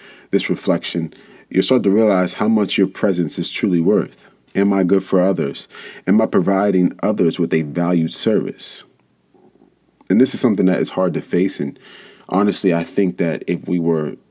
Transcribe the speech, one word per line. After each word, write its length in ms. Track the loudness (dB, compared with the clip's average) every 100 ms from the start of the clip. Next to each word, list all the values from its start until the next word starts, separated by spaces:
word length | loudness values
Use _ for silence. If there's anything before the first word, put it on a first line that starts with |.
| -20 -20 -4
this 180 | -2 -2
reflection, 640 | -4 -2 -2 -2 -6 -6 -10 -20 -20 _
you'll 120 | -2
start 200 | 2 2
to 80 | 4
realize 440 | 4 4 2 0
how 140 | 0 0
much 300 | 2 0 0
your 100 | 0
presence 500 | 0 -2 0 -2 -2
is 120 | -6
truly 300 | -2 0 2
worth. 500 | 2 2 -2 -10 -20 _ _
Am 180 | 0 2
I 120 | 2
good 180 | 2 2
for 180 | 2 2
others? 460 | 2 0 -4 -6 -16 -20 -20 -8 0
Am 140 | 2
I 60 | 2
providing 680 | 2 2 2 2 2 0 0
others 380 | -4 0 0 0
with 120 | -2
a 100 | -2
valued 520 | -2 -2 0 0 -2
service? 680 | -2 0 0 -2 -10 -16 -18 -20 _ _ _ _ _ _ _ _ _ _ _ -2
And 120 | 2
this 140 | 2
is 60 | 2
something 260 | 0 2 2
that 140 | 2
is 100 | -2
hard 240 | -2 -2
to 80 | -2
face. 360 | -2 -2 0 -2
And 200 | -8 -8 -20 -20 -20 -20 -4
honestly, 460 | 0 0 0 0
I 100 | 0
think 320 | -2 -2 -2 -2
that 260 | -4 -4 -4
if 180 | -6 -2
we 140 | -2
were 360 | 0 -2 -4 -10 _